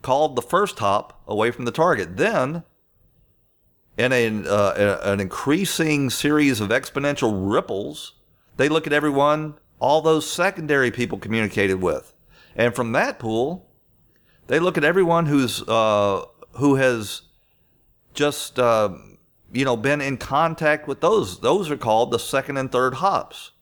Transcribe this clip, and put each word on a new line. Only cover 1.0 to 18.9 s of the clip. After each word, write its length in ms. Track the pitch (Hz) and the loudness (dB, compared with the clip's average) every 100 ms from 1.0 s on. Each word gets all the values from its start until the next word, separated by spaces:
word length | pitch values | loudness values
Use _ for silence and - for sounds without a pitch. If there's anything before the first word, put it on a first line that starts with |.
| - - - | -2 -20 -6
away 240 | 107 113 | 0 0
from 140 | - 120 | -2 -6
the 60 | |
target. 460 | 117 170 131 85 95 | 0 0 0 -4 -2
Then, 460 | 190 196 131 170 - _ _ _ _ _ _ _ _ _ _ _ _ - | 0 0 -2 -4 -12 _ _ _ _ _ _ _ _ _ _ _ _ -4
in 140 | 123 | 0
a, 320 | 127 113 107 80 | 2 0 -2 -2
uh, 540 | 104 101 92 104 95 | 2 2 2 0 0
a, 80 | 101 | -2
an 60 | 101 | -2
increasing 880 | 95 - - 160 196 - 160 147 135 | -4 -4 -2 0 0 -2 0 0 -2
series 500 | - 143 151 143 113 | -2 0 2 2 2
of 100 | 104 | 0
exponential 640 | 120 - 143 143 143 120 101 95 | -2 -2 -4 -4 0 0 0 0
ripples, 600 | 117 - 98 123 151 - _ _ _ _ - | -2 -2 -8 -8 -12 -16 _ _ _ _ -2
they 100 | 143 | 2
look 180 | 156 156 | 2 0
at 60 | |
everyone, 640 | 147 151 139 147 151 156 151 _ _ | 0 2 2 2 2 -4 -12 _ _
all 220 | 127 156 | 0 2
those 280 | 156 156 151 | 4 2 0
secondary 640 | - 185 190 151 143 123 | -2 -2 -2 0 2 2
people 260 | 123 120 101 | 0 -6 -6
communicated 640 | 101 113 107 107 98 92 | -4 -2 0 0 0 2
with. 320 | 90 69 - _ _ _ - - | 0 -2 -8 _ _ _ -16 0
And 200 | 120 117 | 0 0
from 160 | 120 | -2
that 240 | 127 247 - | 0 -2 -4
pool, 520 | 113 110 135 180 _ _ _ _ _ _ _ _ - | -4 -2 -2 -4 _ _ _ _ _ _ _ _ -2
they 120 | 143 | 0
look 180 | 175 165 | 2 2
at 60 | |
everyone 420 | 147 180 175 170 160 | 2 4 4 2 4
who's, 360 | 143 123 - - | 2 2 -4 0
uh, 560 | 113 110 104 101 95 - _ - - | 2 4 4 2 0 -6 _ -20 0
who 180 | 143 135 | 2 4
has 460 | 131 117 104 - _ _ _ _ _ _ _ _ _ | 4 2 -4 -10 _ _ _ _ _ _ _ _ _
just, 460 | - 147 143 - - | -2 -2 -2 -8 0
uh, 300 | 120 113 104 | 2 4 0